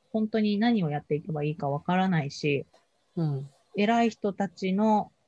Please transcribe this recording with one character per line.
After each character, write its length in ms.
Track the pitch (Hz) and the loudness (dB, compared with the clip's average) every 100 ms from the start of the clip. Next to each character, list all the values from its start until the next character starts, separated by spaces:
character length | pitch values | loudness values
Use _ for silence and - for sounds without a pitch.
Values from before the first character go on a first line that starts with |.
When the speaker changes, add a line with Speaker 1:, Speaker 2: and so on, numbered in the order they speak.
| _ | _
Speaker 1:
本 160 | 220 220 | -4 -2
当 120 | 220 | 0
に 180 | 214 202 | 0 2
何 240 | 240 226 | 2 2
を 60 | 160 | 0
や 80 | 147 | -2
っ 60 | |
て 100 | - | -2
い 80 | 151 | -4
け 100 | - | -4
ば 120 | 151 | -4
い 60 | 151 | -4
い 60 | 151 | -2
か 120 | 143 | -4
わ 120 | 143 | -4
か 160 | - 180 | 0 0
ら 120 | 190 | 2
な 160 | 165 | 0
い 60 | 139 | -2
し、 360 | - 147 139 - _ _ _ _ 175 | -2 -2 -2 -4 _ _ _ _ -4
Speaker 2:
う 60 | |
ん。 260 | 156 135 139 _ _ 190 | -2 -2 -6 _ _ -2
Speaker 1:
偉 280 | 208 233 | 2 4
い 60 | 233 | 2
人 220 | - 208 | 0 -4
た 160 | 196 196 | -2 -6
ち 240 | - 190 | -4 -2
の、 400 | 190 220 214 - _ | 0 2 2 0 _